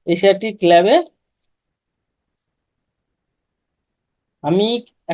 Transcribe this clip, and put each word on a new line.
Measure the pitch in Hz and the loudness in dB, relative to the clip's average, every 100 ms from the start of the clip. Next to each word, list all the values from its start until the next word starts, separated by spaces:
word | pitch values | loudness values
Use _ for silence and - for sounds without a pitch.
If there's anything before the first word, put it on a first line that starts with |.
| - | -6
এশিয়াটিক | 170 196 190 220 208 170 | 0 0 0 -4 -4 2
ল্যাবে | 170 185 311 339 _ _ _ _ _ _ _ _ _ _ _ _ _ _ _ _ _ _ _ _ _ _ _ _ _ _ _ _ _ _ _ _ _ | 2 4 0 -2 _ _ _ _ _ _ _ _ _ _ _ _ _ _ _ _ _ _ _ _ _ _ _ _ _ _ _ _ _ _ _ _ _
আমি | 147 180 214 240 - _ - | -4 -2 -2 -4 -10 _ -12